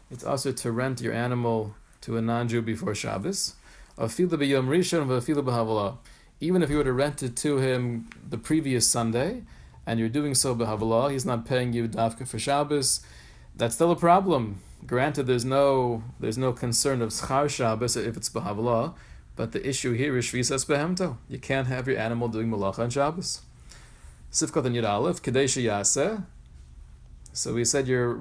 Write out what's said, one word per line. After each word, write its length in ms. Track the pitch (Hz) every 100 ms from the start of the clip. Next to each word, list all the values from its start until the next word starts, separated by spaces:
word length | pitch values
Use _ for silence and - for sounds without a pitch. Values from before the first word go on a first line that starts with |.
| -
it's 140 | 123
asur 340 | - 135 135 127
to 140 | 123
rent 300 | 113 131 123
your 120 | 120
animal 600 | 113 123 123 120 113 107 - - -
to 160 | - 113
a 40 |
non-Jew 420 | 113 117 120 117
before 320 | 117 110 139 104
Shabbos. 580 | 117 101 123 196 - - - - - -
Afilu 340 | 117 - 180
B'Yom 380 | 165 139 139 131
Rishon 380 | 165 180 170 135
V'afilu 380 | 127 123 147
B'Havla. 540 | 135 120 113 110 101 - - - - -
Even 240 | 156 185
if 80 | 147
you 60 | 147
were 60 |
to 100 | 131
rent 280 | 123 143 147
it 140 | 131 120
to 220 | 151 139
him 520 | 131 127 123 120 113 - 147
the 120 | 117
previous 480 | - 156 139 123 -
Sunday, 560 | 123 113 117 151 247 - - - -
and 160 | - 113
you're 100 | 113
doing 260 | 135 147 131
so 200 | 135 117
B'Havla, 560 | 113 107 113 113 139
he's 140 | 139 131
not 180 | 120
paying 300 | 113 127 123
you 140 | 117 117
Dafka 400 | 113 113 113 127
for 100 | 110
Shabbos, 640 | 143 143 147 147 127 - - - - - - -
that's 200 | 117 -
still 160 | 170
a 40 | 165
problem. 680 | 175 180 190 147 107 98 - - 117
Granted, 400 | 120 147 147 127
there's 180 | 123
no, 600 | 123 135 139 135 123 117 117 -
there's 180 | 117 113
no 160 | 131
concern 480 | 120 123 117 143 131
of 80 | 110
Schar 400 | - - 135 147
Shabbos 480 | 139 120 110 120 120
if 180 | 107 113
it's 140 | -
B'Havla, 640 | 113 95 104 120 117 143 - - - - -
but 180 | 117
the 140 | - 135
issue 260 | 127 127
here 220 | 117 143 127
is 80 | 120
Shvisas 400 | 123 120 139 -
Behemto. 500 | 143 160 185 180 127 -
You 120 | -
can't 280 | - 135 127
have 200 | 127 127
your 100 | 123
animal 300 | 110 117 120
doing 220 | 110 113
Malacha 300 | 107 98 95
on 100 | 120
Shabbos. 500 | 127 143 165 131 - - - - - - - - - -
Sif 220 | - 156
Katan 240 | 165 127 120
Yud 120 | 110
Aleph, 340 | 104 151 180
Kedei 240 | - 127 139
Sheyaseh. 800 | 131 117 101 101 143 165 220 185 - - - - - - - - - -
So 200 | - - 117
we 100 | 117
said 220 | 143 127
you're 260 | 127 120 117